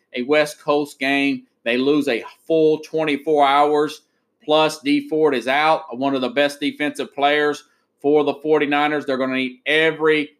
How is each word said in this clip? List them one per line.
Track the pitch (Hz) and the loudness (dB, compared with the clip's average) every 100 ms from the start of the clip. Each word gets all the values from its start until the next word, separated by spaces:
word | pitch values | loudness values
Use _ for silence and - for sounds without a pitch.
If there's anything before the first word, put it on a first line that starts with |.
| _ | _
a | 123 | -8
West | 123 151 151 - | 0 0 0 -4
Coast | 151 147 147 - | -2 -2 -2 -6
game. | 135 139 139 131 - _ | -2 0 -2 -4 -10 _
They | 117 123 | -4 0
lose | 135 147 139 | 2 0 0
a | 113 - - - | -4 -6 -12 -2
full | 165 156 156 | 2 2 0
twenty-four | - 156 156 143 151 147 139 | -4 -4 -2 -4 0 2 4
hours, | 139 147 147 151 - _ _ _ _ | 4 4 2 0 -6 _ _ _ _
plus | - 151 156 156 | 0 2 2 -2
Dee | 139 147 143 | -2 -2 0
Ford | 156 156 127 | 0 2 0
is | 117 | 0
out, | 139 156 160 - 120 | 0 2 0 -4 -6
one | 135 135 | -4 -2
of | |
the | 123 | -2
best | 139 147 - | 0 -2 -2
defensive | 143 131 147 143 127 | -6 -4 -6 -6 -10
players | - 143 151 147 143 - _ _ _ | -2 0 2 0 -2 -10 _ _ _
for | 143 151 | 0 2
the | 143 139 | 2 -2
forty-niners. | 156 151 143 147 147 151 139 | 0 0 2 0 0 -2 -2
They're | 131 | -2
gonna | 131 131 | -2 -2
need | 127 127 139 | -4 -6 -2
every | 151 160 151 156 156 147 | 0 0 0 0 0 -2